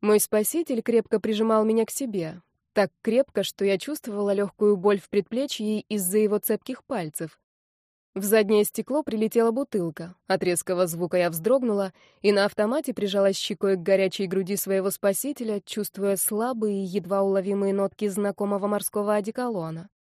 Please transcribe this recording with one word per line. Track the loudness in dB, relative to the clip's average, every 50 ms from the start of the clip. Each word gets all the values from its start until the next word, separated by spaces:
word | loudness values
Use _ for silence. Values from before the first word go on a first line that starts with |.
Мой | 4 4 4 4
спаситель | 4 2 0 0 0 0 -2 -4 -2 -2 -2 -4
крепко | 0 2 2 2 2 2 -2 -2
прижимал | 0 -2 -2 0 2 2 2 2 4
меня | 4 2 2 0
к | -2
себе, | -4 -8 -6 -4 -4 -4 -6 -6 -8 -14 _ _ _ _ _ _ _
так | 0 0 0 _ _ _
крепко, | 0 2 2 2 _ _ -4 -2
что | -2 -4 -2 0
я | 0 0 0
чувствовала | -2 -6 -8 -8 _ -8 -6 -4 -2 0 0
легкую | 0 0 -2 -2 _ 4 4 4
боль | 4 4 2 2 2
в | -2 -2
предплечье | -2 -2 -2 _ -4 -4 -4 -4 -4 -6 -4 -2 -2 -4
из-за | -4 _ -4 -2 -2 0 2 2
его | 2 4 2 0
цепких | 0 -2 -2 -2 _ -8 -12 -12 _
пальцев. | _ -6 -6 -6 -6 -8 -10 -10 -10 _ _ _ _ _ _ _ _ _ _ _ _ _ _ _ _ _
В | -6 -2
заднее | 2 4 4 4 4 4 2 2
стекло | 2 -2 -6 -6 -2 -2 -2 -2
прилетела | -2 -2 -2 -2 0 2 2 2 2
бутылка. | 2 0 -4 -2 -2 -2 -2 -2 -6 -8 -14 -14 -14 _ _
От | _ -2 0 2
резкого | 0 0 -2 -2 -2 0 0 0
звука | 0 0 -4 -4 0 2 2
я | 2 2
вздрогнула | 0 -2 0 2 2 2 2 2 0 0 0 -2 -4 _ _ _ _ _ 2
и | 2 4
на | 4 4
автомате | 2 2 0 0 0 0 -2 -2 -4 -4
прижалась | -4 -4 -2 2 4 4 4 2
щекой | 2 -4 -6 -6 0 2 2 2
к | 2 2
горячей | 2 4 4 4 2 0 -2 -4
груди | -2 0 -2 -2 -2 -4
своего | -4 -2 0 0 0 0 -2
спасителя, | -4 0 0 0 0 0 -4 -6 -6 -6 -6 -6 -6 -6 -6
чувствуя | -8 -6 -6 -6 -6 _ -4 0 0 0
слабые, | 0 0 -2 -2 -2 -2 -2 -2 -2 -2 -2 -2 -2 -4
едва | -2 -4 -4 -4 -2 0 0
уловимые | 2 2 2 0 0 0 -2 0 0 0 0
нотки | 0 0 -2 -2 _ -4 -4
знакомого | -2 -2 -2 -2 -2 -2 -2 -2 -2 -2 -2 -2
морского | -2 -2 -4 -4 -4 -4 -2 0 0
одеколона. | 0 0 -4 -6 -6 -6 -4 -4 -4 -6 -6 -8 -12 -14 -16 _ _